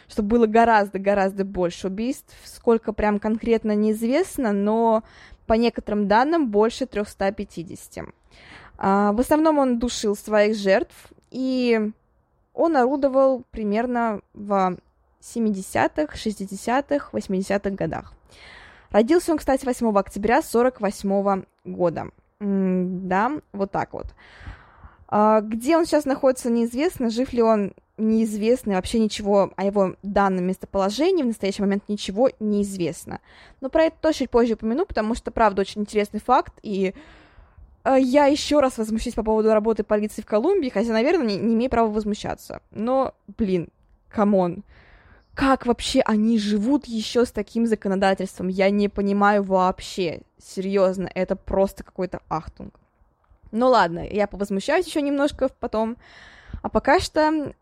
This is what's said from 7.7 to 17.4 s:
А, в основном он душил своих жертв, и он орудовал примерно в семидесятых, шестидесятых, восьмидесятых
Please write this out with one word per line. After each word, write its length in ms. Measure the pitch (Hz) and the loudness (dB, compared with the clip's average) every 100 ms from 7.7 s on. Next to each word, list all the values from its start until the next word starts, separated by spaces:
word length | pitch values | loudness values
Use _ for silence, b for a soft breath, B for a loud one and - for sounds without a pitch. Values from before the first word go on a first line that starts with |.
| - - - - - _ B B B B - | -14 -16 -16 -16 -18 _ B B B B -4
А, 340 | 190 196 208 | 2 2 2
в 80 | 208 | 0
основном 380 | 254 302 320 302 | 2 2 4 2
он 220 | 262 240 | 2 0
душил 360 | 233 - 214 208 | -2 -4 -4 -4
своих 400 | - 214 208 220 | 0 2 2 2
жертв, 560 | 196 196 339 - - _ _ | 2 2 2 -12 -20 _ _
и 640 | 247 262 254 247 226 214 - _ _ _ _ _ | -6 -4 0 2 2 0 -6 _ _ _ _ _
он 240 | - 320 302 | -2 2 4
орудовал 640 | 247 285 269 262 269 254 - | 2 2 0 4 2 2 -6
примерно 680 | - 214 202 247 240 233 202 - | -8 -2 -2 -2 -2 -2 -4 -10
в 440 | - 202 196 185 175 _ _ _ _ | -14 -2 0 0 -2 _ _ _ _
семидесятых, 960 | - 240 220 190 190 220 269 - 302 - | -12 -2 -2 -2 -4 -2 -2 -2 -6 -4
шестидесятых, 960 | 220 202 196 196 - 247 285 285 - | -8 -8 -10 -8 -4 -2 -2 -4 -4
восьмидесятых 600 | 214 - 185 | -10 -4 -4